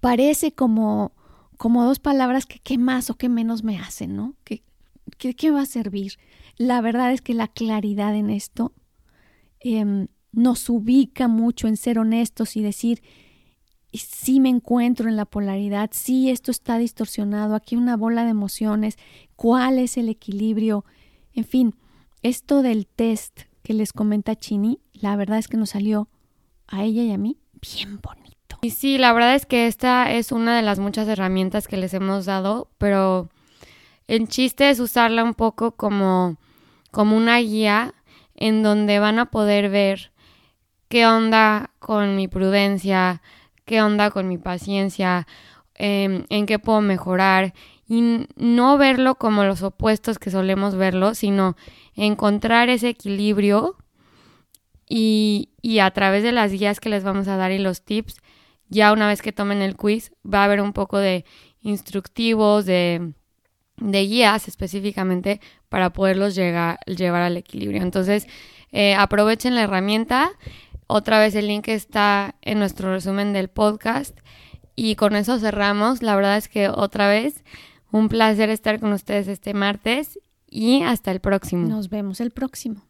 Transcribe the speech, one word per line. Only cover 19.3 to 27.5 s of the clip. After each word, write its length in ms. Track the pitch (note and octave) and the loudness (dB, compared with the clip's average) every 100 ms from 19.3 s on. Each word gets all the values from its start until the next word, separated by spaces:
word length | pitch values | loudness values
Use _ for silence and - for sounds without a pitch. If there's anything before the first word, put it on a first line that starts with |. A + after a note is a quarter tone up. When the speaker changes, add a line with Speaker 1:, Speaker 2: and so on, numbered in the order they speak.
| _ | _
Speaker 1:
¿cuál 420 | A#3 B3+ B3+ C4 | 2 2 2 0
es 180 | B3+ - | 0 -2
el 120 | A#3 | -4
equilibrio?". 760 | A3 - G3 A3 A3 A3 G#3 - _ _ _ _ | -6 -8 -4 -2 0 0 -2 -6 _ _ _ _
En 120 | - | -8
fin, 300 | A3+ B3+ B3 - _ _ _ _ | -2 0 0 -2 _ _ _ _
esto 400 | A#3 B3+ - C#4+ | -4 -4 0 2
del 240 | B3+ A3 F#3+ | 2 0 -4
test 560 | - A3+ A3 - - - _ | -2 -2 -2 -6 -20 -20 _
que 100 | - | -4
les 200 | A3 G#3+ | -2 -2
comenta 440 | - G#3+ G#3 G3+ A3 | -2 -2 -2 -2 -6
Chini, 440 | - G#3 G#3 C4+ _ | -4 -2 -2 -4 _
la 240 | _ G3+ G3+ | _ -4 -2
verdad 220 | G3 A3 | -2 -2
es 100 | A3 | -2
que 80 | A3 | -4
nos 140 | G#3+ | -4
salió 380 | G3+ G#3 G#3 G#3+ _ _ _ _ _ _ | -2 -2 -2 -4 _ _ _ _ _ _
a 180 | G3 | -4
ella 180 | G#3+ A3 | -2 0
y 80 | A#3 | -2
a 60 | G3 | -2
mí 200 | G#3 D4+ _ | -4 -6 _